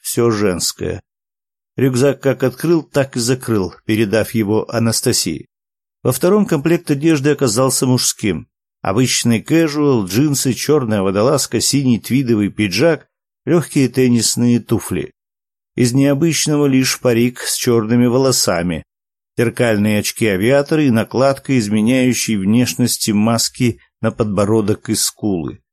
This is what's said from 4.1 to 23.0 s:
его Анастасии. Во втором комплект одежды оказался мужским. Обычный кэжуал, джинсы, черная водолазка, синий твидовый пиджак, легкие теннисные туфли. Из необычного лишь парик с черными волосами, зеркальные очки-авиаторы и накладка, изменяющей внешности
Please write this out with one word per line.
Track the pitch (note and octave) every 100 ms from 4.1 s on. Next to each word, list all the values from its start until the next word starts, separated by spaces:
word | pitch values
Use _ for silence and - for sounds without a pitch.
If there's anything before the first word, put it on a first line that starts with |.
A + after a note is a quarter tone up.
| G#2+ G2
его | A2+ G2+ G#2+ -
Анастасии. | A#2 A2+ A2 B2+ G#2+ F2+ D2+ - _ _ _ _ _
Во | B2
втором | B2+ F3+ G#3 G3+
комплект | D#3+ D#3+ E3+ -
одежды | C#3 E3 D#3 C#3+
оказался | C#3+ C3 G#2+ C3 - B2+
мужским. | B2 - - G#2 A#2+ - _ _ _
Обычный | - G2 B2+ - A#2+ A2+
кэжуал, | - D#3+ E3 D3 D3 B2 F#2
джинсы, | G2+ D3+ C3+ C3+
черная | G#2+ - D3 A#2+ G#2+
водолазка, | F#2+ F#2+ A#2+ C#3+ - A2
синий | - C#3 C3 A2
твидовый | - B2 B2 A2 G2
пиджак, | G2 G#2 F#2 E3 D#3 _ _ _ _ -
легкие | E3+ C3+ D3+ B2+
теннисные | C3 B2+ A#2+ A2 - A#2+ A#2+
туфли. | - G#2+ - F2 - _ _ _ _ _ _ -
Из | B2
необычного | C3+ C#3 C#3 E3+ D3 - D3 C#3+
лишь | C3 B2+ -
парик | B2+ A#2 B2 B2
с | - -
черными | - A#2 G#2+ A#2+ B2
волосами, | B2+ C3+ B2 - F2 F2 D#2+ - _ _ _ _ -
зеркальные | A#2 - A#2+ G#2+ G#2+ G#2
очки-авиаторы | F#2+ - A2 F#2 A2+ C#3 C#3+ D#3 C#3+
и |
накладка, | A2 G#2+ A2+ C3+ C3+ - C3
изменяющей | G#2 G#2+ G#2+ C3 B2+ A2+ - G#2+
внешности | F#2+ A#2 A#2+ - A#2+ -